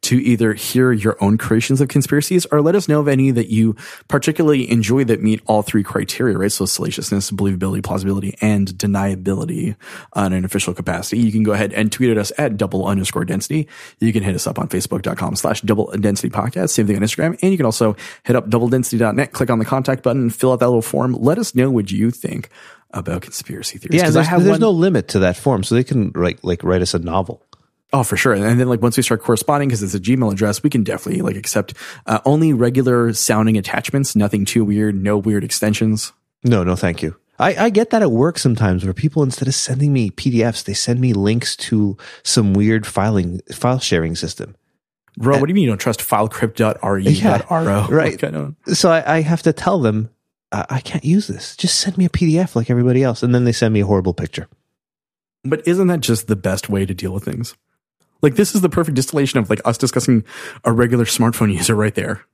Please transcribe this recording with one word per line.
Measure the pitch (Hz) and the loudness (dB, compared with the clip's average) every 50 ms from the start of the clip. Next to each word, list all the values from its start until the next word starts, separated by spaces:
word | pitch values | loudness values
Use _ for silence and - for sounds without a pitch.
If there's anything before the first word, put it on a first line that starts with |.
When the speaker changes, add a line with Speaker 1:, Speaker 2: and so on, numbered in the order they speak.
| - | 0
Speaker 1:
to | - 120 127 | 2 0 2
either | - 120 120 107 117 110 107 | 4 2 2 2 2 0 0
hear | 101 - - - 123 127 127 | -2 -6 -2 0 2 4 4
your | 123 107 98 110 104 - 101 | 2 2 0 0 0 2 2
own | 98 107 110 | 2 2 2
creations | - - 113 113 117 - 139 131 | 0 0 0 0 2 0 0 0
of | 143 131 | 0 2
conspiracies | - 147 131 - - 147 147 - 185 180 170 - | 2 0 0 2 0 0 0 2 0 0 0 2
or | - 151 | 0 2
let | 147 160 175 | 2 4 2
us | 208 175 - | 2 2 2
know | 151 151 | 2 2
of | 147 147 | 2 2
any | 139 131 135 135 | 2 2 2 2
that | 127 117 113 92 | 2 2 0 0
you | 110 110 113 113 107 - - - - - _ _ | 2 2 2 2 0 -2 -10 -20 -20 -20 _ _
particularly | - 139 - - 151 - 170 151 151 135 127 - | -2 0 0 0 0 2 2 4 4 2 2 2
enjoy | 117 117 107 98 120 135 135 | 0 0 2 2 2 2 2
that | 117 - - - | 2 0 0 2
meet | 107 110 104 _ - | 0 0 0 _ 0
all | 110 107 104 | 0 0 0
three | - - 110 | 0 0 -2
criteria, | 101 - - 101 104 - - - 123 123 98 92 | -2 0 -2 -4 -4 -4 -4 -2 0 0 0 0
right? | 92 101 | 0 -2
So | - - 98 | -2 -2 -2
salaciousness, | 95 - - - - - - - - 104 98 95 - | -2 -2 -4 -4 -6 -6 -6 -6 -2 -2 -2 -2 -4
believability, | 107 98 101 98 95 90 95 95 98 101 95 | -4 -2 0 -2 0 -2 -2 -4 -4 -4 -4
plausibility, | - 90 95 95 98 98 98 98 95 - - | -4 -4 -2 -2 -2 -2 -2 -4 -6 -6 -2
and | - 107 107 101 98 95 92 | 0 0 2 2 0 -2 -2
deniability | 92 - 101 98 98 98 98 98 92 92 - - 92 - 165 175 165 - 180 208 _ - - - - - _ - | -4 -2 0 0 0 0 -2 -2 -2 -2 -2 -2 -2 -2 -4 -4 -4 -4 -6 -6 _ -14 -20 -20 -20 -20 _ -4
on | - 101 95 92 | -2 -2 0 0
an | 92 92 | 0 -2
official | 95 - 101 - - 90 | -2 -2 -2 -2 -2 -6
capacity. | - 87 - 87 80 - - - 113 | -6 -6 -6 -6 -6 -6 -4 -2 0
You | 120 110 | 0 2
can | 104 110 110 | 2 2 2
go | 107 104 | 2 2
ahead | 98 107 101 - | 0 0 -2 0
and | 104 107 107 | -2 -2 -2
tweet | - - 127 123 | 0 0 0 2
at | 113 107 | 2 0
us | 101 - - - | -2 -4 -4 -2
at | 151 131 104 101 | -2 -2 0 -2
double | 110 95 - 95 92 | -4 -2 -2 -4 -2
underscore | 95 101 98 92 - - - - | 0 -2 -2 -2 -2 -4 -4 -4
density. | 90 85 95 - - 151 156 147 - - - - - - _ | -4 -4 -6 -4 -4 -4 -4 -4 -6 -10 -20 -20 -20 -6 _
You | 110 113 104 | 0 2 2
can | 110 98 | 2 0
hit | 101 92 | 0 -2
us | - - | -2 -4
up | - 107 - | -4 -4 -4
on | - - | -6 -4
facebook | - 90 - - - 95 95 | -4 -4 -4 -4 -6 -4 -4
dot | - - - | -4 -4 -4
com | - - - | -4 -4 -4
slash | - - - - - | -2 -2 -2 -2 -2
double | - 101 107 101 107 - - 104 | 0 0 0 0 0 -2 -2 -2
density | 101 107 101 101 - 120 | 0 0 0 0 -4 -4
podcast. | - - 92 127 - 90 92 - | -4 -2 -4 -4 -2 -2 -2 -2
Same | - - 110 | 0 0 0
thing | 101 104 98 | 0 0 0
on | |
Instagram. | 104 110 - - 156 160 180 - | 0 -2 -2 0 -2 -2 -2 0
And | - 190 | 0 0
you | 196 175 | 2 2
can | 143 | 0
also | - 131 - 117 110 104 - - - - - _ | 0 2 2 0 0 0 -2 -10 -18 -18 -16 _
hit | - 120 | 0 0
up | 123 107 104 | 0 2 0
double | 113 120 117 120 | 0 0 2 2
density | 123 131 123 - - 113 | 2 0 0 0 0 0
dot | 117 107 104 | 0 2 2
net, | 110 143 - | 0 -2 -2
click | - - 135 117 | -2 -4 0 0
on | 123 113 | 0 0
the | 110 | 0
contact | - 135 135 135 - 131 127 - | 0 -2 -2 0 0 -2 0 0
button, | 127 120 135 127 | -2 0 0 0
and | 117 113 | -2 -2
fill | - - 131 | 0 2 2
out | 127 117 | 2 2
that | 123 123 | 2 2
little | 123 117 | 2 2
form. | 110 - - 143 123 127 123 | 0 -2 -2 -2 0 -2 -2
Let | - 113 131 165 214 | 0 0 0 0 0
us | 233 - - | -2 -2 0
know | 127 127 139 | 0 0 2
what | 131 117 101 95 | 2 0 0 -2
you | 95 98 107 117 | -2 0 0 -2
think | 120 - - - - - 113 - _ - - - - _ _ _ - | -2 -4 -8 -8 -8 -8 -10 -12 _ -20 -20 -20 -20 _ _ _ -10
about | - 87 87 - 90 | -10 -6 -6 -6 -8
conspiracy | - - - - - - - - - - - - | -8 -10 -14 -14 -12 -12 -14 -10 -10 -12 -12 -12
theories. | - - 156 165 | -6 -2 0 2
Speaker 2:
Yeah, | 180 | 2
Speaker 1:
'Cause | 160 151 | 4 4
Speaker 2:
there's, | 160 160 160 | 2 2 4
Speaker 1:
I | |
have | 180 175 175 | 4 4 4
Speaker 2:
there's | 202 202 | 4 4
Speaker 1:
one | 202 | 4
Speaker 2:
no | 226 220 | 4 2
limit | 190 165 165 196 175 120 87 - | 4 4 2 2 2 0 -2 0
to | - 104 | 0 2
that | 92 90 90 - | 2 2 0 0
form, | - 139 131 101 95 | 0 0 0 0 0
so | - 113 | 0 0
they | 120 127 | 0 2
can, | - - 127 104 92 - | 2 0 0 0 0 -2
like, | - 87 90 85 - - | -2 -2 -2 -2 -4 -4
like, | 90 87 - | -4 -4 -2
write | - 85 90 92 | 0 0 2 2
us | 90 87 - | 0 0 -2
a | 90 | -4
novel. | 82 87 82 95 90 - - - _ _ - _ _ _ _ _ _ _ - | -4 0 -2 -2 -2 -2 -8 -16 _ _ -20 _ _ _ _ _ _ _ -2
Speaker 1:
Oh, | 139 120 | -2 0
for | - - - | 0 -2 0
sure. | - 135 113 | 2 2 2
And | 98 101 110 117 120 | 2 2 2 4 2
then, | 127 127 | 4 2
like, | 123 113 | 2 2
once | 120 120 113 - | 2 0 2 2
we | 123 | 0
start | - 123 110 - | 0 -2 -2 0
corresponding, | - 117 107 - - 147 143 143 139 | 0 0 0 2 0 0 0 2 0
'cause | 120 107 | -2 -2
it's | 101 95 92 | -4 -4 -6
a | 98 | -4
Gmail | 90 104 127 131 123 107 | 0 0 0 2 2 -2
address, | 98 95 110 104 98 - | 0 0 0 -2 -2 0
we | - 147 | -2 -2
can | - 123 104 | 0 0 -2
definitely, | 92 - - - - - - | -2 -4 -6 -6 -6 -4 -4
like, | - - - 98 | -4 -4 -4 -6
accept, | 101 - - 107 104 - - - - - - - _ | -8 -4 -2 -2 -4 -4 -10 -18 -18 -20 -20 -16 _
uh, | - 113 107 - | -2 -2 0 2
only | 135 139 156 160 160 | 2 2 4 4 2
regular | 147 117 120 120 123 131 127 127 123 120 120 117 107 | 2 2 2 2 2 2 2 2 2 2 2 0 0
sounding | - - - 117 107 110 110 110 107 | -2 0 0 2 2 4 4 2 2
attachments, | 95 - - - - - - 139 139 - - | 0 -2 -6 -6 -6 -2 -2 -2 -2 0 2
nothing | 107 104 101 - 104 98 | 2 2 2 2 0 -2
too | - - 120 110 | 0 0 0 2
weird, | 101 104 104 107 107 104 95 | 2 2 0 0 0 0 -2
no | 95 101 104 104 | 0 0 0 0
weird | 98 110 107 101 85 | 0 0 0 0 -2
extensions. | - - - - 107 107 - 113 110 110 110 - - _ _ _ _ _ _ _ | -4 -4 -2 0 0 0 2 0 0 0 -2 -4 -8 _ _ _ _ _ _ _
Speaker 2:
No, | 123 117 101 87 | 2 2 4 2
no, | 90 90 | 0 0
thank | 85 - 90 85 80 | 0 0 -2 -2 -2
you. | - 80 82 _ _ _ _ _ | -6 -8 -8 _ _ _ _ _
I, | 120 185 - | 0 0 2
I | - 202 233 | 2 0 2
get | 202 208 233 226 | 2 2 0 2
that | - 226 | 2 2
at | 214 160 | 2 2
work | 113 113 131 165 170 - | 4 2 2 2 0 0
sometimes | - 131 117 104 110 98 92 90 87 | 0 0 2 2 2 2 2 0 -2
where | 98 92 | -4 -4
people, | - - 151 - 151 147 | -2 -4 -2 0 0 0
instead | 131 123 - 143 131 | 0 -2 -4 -4 -4
of | 135 | -2
sending | - - - 127 131 147 147 143 | -4 -4 -4 -2 0 0 2 2
me | 131 113 101 | 2 0 -2
P | - - - 139 | -4 -4 -4 0
D | 123 113 110 | 2 2 2
Fs, | 117 110 - - | 2 0 -4 -6
they | - 98 | -6 -6
send | - - - 120 123 | -4 -2 -2 0 0
me | 127 127 113 | 2 2 2
links | 101 98 104 113 120 120 - - - | 2 2 2 0 0 -2 -4 -8 -8
to | - - 120 110 104 101 98 - - - - - _ | -6 -2 0 0 0 0 -2 -6 -14 -20 -20 -12 _
some | - - 127 110 101 95 | -2 0 2 2 4 2
weird | 98 104 107 110 110 104 | 2 2 2 2 0 -2
filing, | - - 98 98 107 110 98 87 87 87 92 - _ - | -2 -2 -2 0 2 0 0 0 -2 -4 -8 -10 _ -12
file | - - 123 127 131 | -2 0 0 0 0
sharing | - - 101 85 82 80 82 82 | -2 0 0 0 0 -2 -4 -6
system. | - 85 - - - - 104 _ _ _ _ _ _ _ _ _ _ _ _ - | -8 -10 -10 -10 -14 -16 -16 _ _ _ _ _ _ _ _ _ _ _ _ -2
Speaker 1:
Bro, | 107 127 143 | 0 2 2
Speaker 2:
And | 139 | 2
Speaker 1:
what | 135 151 | 2 2
do | |
you | 185 | 2
mean | 202 180 | 2 2
you | 123 | 2
don't | 110 92 | 0 0
trust | - 127 110 - | -2 -2 -2 -2
filecrypt | - - - 104 107 107 - - - 110 - | -2 -2 0 0 0 0 -2 -2 -4 -4 0
dot | - 113 107 - - | 0 0 0 0 -2
R | - 98 101 98 | -2 -2 -2 0
E | 95 - 151 170 | 2 2 2 4
dot | 208 214 165 120 - - | 4 2 2 2 0 0
R | 180 165 | -2 0
O? | 165 | 0
Speaker 2:
Yeah, | - 101 104 101 - | 2 0 0 0 2
right. | 120 156 160 156 - - | 2 2 2 0 -2 -2
Speaker 1:
Like, | - | -6
I | 151 156 156 | -4 -4 -6
don't | 147 147 151 _ _ - 175 | -8 -8 -10 _ _ -4 -2
Speaker 2:
So | - - 180 | 2 4 4
I, | 165 165 - - 156 | 4 4 2 2 0
I | 165 | 2
have | 156 147 170 160 - | 2 0 0 2 2
to | 170 151 | 0 0
tell | - - 185 196 180 | 2 0 0 0 2
them, | 135 110 107 107 110 113 _ _ _ _ _ _ _ _ - | 2 2 2 0 -2 -4 _ _ _ _ _ _ _ _ -6
"I, | 104 - - | -6 -6 -4
I | 131 131 | -6 -6
can't | - - - 151 - | -6 -6 -8 -4 0
use | 135 170 202 202 - | 2 2 2 0 -2
this. | 95 - - - - - | -10 -10 -10 -16 -10 -4
Just | - 180 - - | -4 -2 -2 0
send | - 196 180 - | -2 -2 0 2
me | 185 | 0
a | 170 | 2
P | - - 180 165 | 2 2 2 4
D | 156 165 | 4 2
F | 185 170 - | 0 0 0
like | 117 117 - | -2 0 0
everybody | 123 120 120 127 123 127 135 | 0 2 2 4 4 4 2
else." | 127 117 - - | 2 0 0 0
And | 123 120 | 2 2
then | 123 123 | 4 2
they | 120 | 2
send | 110 - 120 110 110 | 2 2 2 2 2
me | 104 | 2
a | 101 | 2
horrible | 101 104 95 90 92 87 | 2 2 2 2 0 -4
picture. | - - 80 - - - - _ _ _ _ _ _ _ _ _ _ _ _ _ _ _ _ _ _ _ | -4 -6 -8 -8 -12 -12 -12 _ _ _ _ _ _ _ _ _ _ _ _ _ _ _ _ _ _ _
Speaker 1:
But | 131 151 156 - 170 | -4 -4 -2 0 0
isn't | 175 185 196 180 | 2 2 2 2
that | 175 160 | 2 0
just | - - 117 107 - - | 0 0 0 0 0 -2
the | 110 | -4
best | 95 - 95 92 98 - - | -2 0 -4 -4 -4 -4 -4
way | 104 98 98 | -2 -2 -2
to | 92 92 | -2 -4
deal | 90 - 95 | -6 -6 -6
with | 92 101 - | -6 -6 -8
things? | - - - 117 - - _ _ _ _ _ _ _ _ _ _ _ _ _ | -8 -8 -8 -8 -10 -12 _ _ _ _ _ _ _ _ _ _ _ _ _
Like, | - 147 127 | 2 2 4
this | - 208 - - | 4 0 2 2
is | 208 | 0
the | 180 175 | 0 2
perfect | - 180 170 160 143 | 0 0 -2 0 0
distillation | 127 127 - - 151 139 135 - 135 | -2 -2 0 0 0 0 0 0 0
of, | 110 90 | 0 0
like, | 107 98 - | -2 -2 0
us | 117 113 - | -2 0 0
discussing | - 123 - 131 - - 127 113 104 - - - - - - - _ | -2 0 0 0 2 2 2 2 2 -2 -14 -16 -16 -16 -18 -4 _
a | 120 | 0
regular | 117 113 120 117 123 120 113 | 2 4 2 2 4 2 2
smartphone | 110 - - 120 117 113 - 117 104 98 | 0 0 0 0 0 2 2 0 0 0
<laughs> | 82 | 0
user | 87 - 117 | 0 0 0
right | 104 107 107 - | 2 0 0 0
there. | - - - - - - _ | -2 -4 -4 -6 -8 -10 _